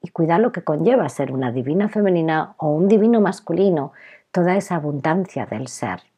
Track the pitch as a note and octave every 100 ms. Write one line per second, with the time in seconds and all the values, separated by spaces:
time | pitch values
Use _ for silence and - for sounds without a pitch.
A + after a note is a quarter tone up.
0 | - - D#3+ E3+ A#3+ F#3 - D3+ E3+ B3
1 | D3+ - C3+ C3 B2+ B2 B2 E3+ G#3 G#3
2 | G3+ F3 D#3+ D#3+ - - D#3 D3+ F#3+ A3
3 | A3 A#3 G3 - - E3+ G3 E3 C#3 -
4 | - - _ F#3 F3 G3 G3 E3+ D3 C#3+
5 | D#3 E3+ F3+ - G#2+ G#2+ B2+ - A2+ F2+
6 | _